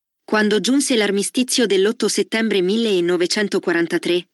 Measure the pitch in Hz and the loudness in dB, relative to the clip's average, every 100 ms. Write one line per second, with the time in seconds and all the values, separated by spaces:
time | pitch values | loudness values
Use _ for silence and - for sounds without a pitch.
0 | _ _ - 214 214 208 180 277 269 233 | _ _ -2 0 2 0 2 0 2 0
1 | 208 196 196 - 247 - 214 190 196 226 | 0 -2 -2 -2 -2 0 2 2 2 0
2 | 208 - 180 226 226 202 180 226 226 185 | -2 -2 -2 -2 0 0 0 0 0 0
3 | 175 175 175 214 208 190 185 170 170 170 | 0 0 0 -2 -2 -2 -2 0 0 -2
4 | 170 175 - | -2 -2 -4